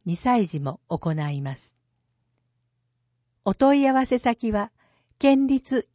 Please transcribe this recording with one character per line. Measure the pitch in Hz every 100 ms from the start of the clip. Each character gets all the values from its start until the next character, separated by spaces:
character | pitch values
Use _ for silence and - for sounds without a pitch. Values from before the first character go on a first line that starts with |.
二 | - 170
歳 | 247 247 185
児 | 151
も | 139 - _
行 | 170 170
い | 156 147 143
ま | 139 135
す。 | - _ _ _ _ _ _ _ _ _ _ _ _ _ _ _ _ _ -
お |
問 | 196 269 285
い | 269
合 |
わ | 262 262
せ | 247
先 | 247 233 233
は、 | 208 208 _ _ _ _ _
県 | 277 269 269
立 | 269 - 262 -